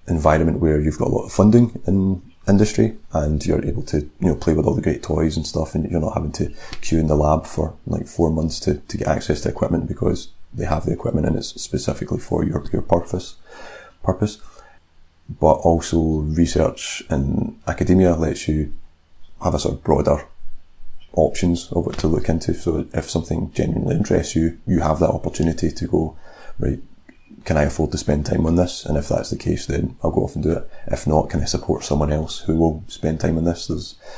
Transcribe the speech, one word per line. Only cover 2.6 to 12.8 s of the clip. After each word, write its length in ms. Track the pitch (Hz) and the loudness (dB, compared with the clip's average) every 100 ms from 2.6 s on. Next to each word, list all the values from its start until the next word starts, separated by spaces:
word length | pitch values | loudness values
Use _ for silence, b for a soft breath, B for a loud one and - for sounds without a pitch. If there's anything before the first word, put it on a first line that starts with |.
| 107 - 110 - - | 4 2 0 0 -6
and 320 | 80 76 76 - | -2 0 0 0
you're 180 | 78 - | 0 0
able 160 | - | -4
to, 160 | - 78 - - | -2 -4 -4 -2
you 80 | 92 | 0
know, 80 | 73 | 2
play 180 | - | 2
with 120 | 78 78 | 2 2
all 80 | |
the 80 | - | 2
great 200 | 73 - | 2 -2
toys 360 | - 78 82 78 | 0 2 2 0
and 100 | 78 | -2
stuff, 260 | 80 78 | -2 -2
and 160 | 80 78 | -2 -2
you're 120 | 85 | 0
not 120 | 78 - | 0 -2
having 160 | 78 | -4
to 180 | - 73 - B B | -4 -4 -6 B B
queue 180 | - 80 | 0 2
in 80 | 78 | 4
the 80 | 76 | 4
lab 300 | 76 78 - | 4 2 0
for, 280 | - 78 - - | -4 -4 -4 -6
like, 180 | - - | -6 -4
four 220 | - 82 | 0 2
months 300 | 80 80 - | 2 -2 -2
to, 160 | - 73 - | -2 -2 -4
to 80 | - | -4
get 100 | - | -2
access 320 | 73 - 78 | -2 0 -2
to 80 | - | -2
equipment 380 | - - 85 82 | -2 0 0 -2
because 400 | - 87 - - - - | -2 -2 -2 -6 -14 -14
they 120 | - - | -6 -2
have 200 | 76 - | -2 -2
the 60 | |
equipment 340 | - - 76 78 | -4 -2 0 0
and 120 | - | 0
it's 220 | - - | -4 -10
specifically 580 | - - - - - - | -6 -4 -2 -4 -4 -6
for 240 | - - | -2 -2
your, 180 | - - - | 0 -2 -2
your 80 | - | -2